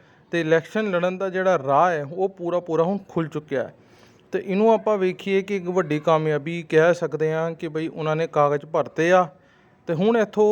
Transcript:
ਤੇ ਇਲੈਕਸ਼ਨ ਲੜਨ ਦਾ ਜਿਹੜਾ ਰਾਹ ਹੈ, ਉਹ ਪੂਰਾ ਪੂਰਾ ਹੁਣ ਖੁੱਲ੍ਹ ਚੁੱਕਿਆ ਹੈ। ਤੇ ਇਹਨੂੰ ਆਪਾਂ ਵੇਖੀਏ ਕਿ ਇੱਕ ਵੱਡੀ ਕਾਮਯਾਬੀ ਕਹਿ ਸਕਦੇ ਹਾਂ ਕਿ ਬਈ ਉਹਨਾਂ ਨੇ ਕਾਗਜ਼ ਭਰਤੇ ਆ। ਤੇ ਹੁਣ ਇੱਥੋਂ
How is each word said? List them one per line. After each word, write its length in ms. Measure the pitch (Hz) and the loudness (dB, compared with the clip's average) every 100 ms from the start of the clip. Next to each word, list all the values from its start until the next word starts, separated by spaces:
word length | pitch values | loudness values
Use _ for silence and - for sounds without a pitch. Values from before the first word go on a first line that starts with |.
| _ _ _ | _ _ _
ਤੇ 80 | 170 | -4
ਇਲੈਕਸ਼ਨ 500 | 156 165 160 214 214 | 2 2 2 -4 -2
ਲੜਨ 280 | 175 180 185 | 0 -2 -2
ਦਾ 100 | 190 | -4
ਜਿਹੜਾ 300 | 185 185 170 | 0 0 0
ਰਾਹ 320 | 131 139 180 | 2 4 4
ਹੈ, 120 | 160 | 0
ਉਹ 240 | 139 170 190 | -6 -4 -4
ਪੂਰਾ 320 | 190 175 175 | -4 -4 -4
ਪੂਰਾ 220 | 175 160 | -2 0
ਹੁਣ 160 | 170 196 - | 0 -2 -4
ਖੁੱਲ੍ਹ 200 | 175 156 | -6 -4
ਚੁੱਕਿਆ 340 | 147 - 131 | -8 -6 -6
ਹੈ। 120 | 113 - _ _ _ _ _ | -6 -12 _ _ _ _ _
ਤੇ 100 | - 202 | -6 -2
ਇਹਨੂੰ 260 | 190 220 | 0 2
ਆਪਾਂ 240 | 214 214 208 | 2 2 0
ਵੇਖੀਏ 440 | 185 180 196 196 | -2 -2 -2 -2
ਕਿ 140 | 190 196 | -2 -6
ਇੱਕ 120 | 175 | -2
ਵੱਡੀ 300 | 180 156 151 | -2 0 -2
ਕਾਮਯਾਬੀ 640 | 160 160 156 147 147 170 160 | 2 2 2 -2 -4 -8 0
ਕਹਿ 260 | 156 165 | 4 4
ਸਕਦੇ 380 | 170 165 151 156 | 2 -2 -2 -2
ਹਾਂ 180 | 160 165 | -2 -4
ਕਿ 160 | 160 165 | -6 -8
ਬਈ 200 | 156 165 | -6 -8
ਉਹਨਾਂ 280 | 170 156 156 | -6 -2 -2
ਨੇ 100 | 165 | 0
ਕਾਗਜ਼ 400 | 151 147 147 156 | 2 2 0 -2
ਭਰਤੇ 380 | 165 127 - 165 | -4 -2 -2 4
ਆ। 140 | 185 170 - _ _ _ _ - | 4 2 -6 _ _ _ _ -6
ਤੇ 60 | |
ਹੁਣ 220 | 160 208 233 | 0 2 2
ਇੱਥੋਂ 320 | 202 208 214 | 0 2 2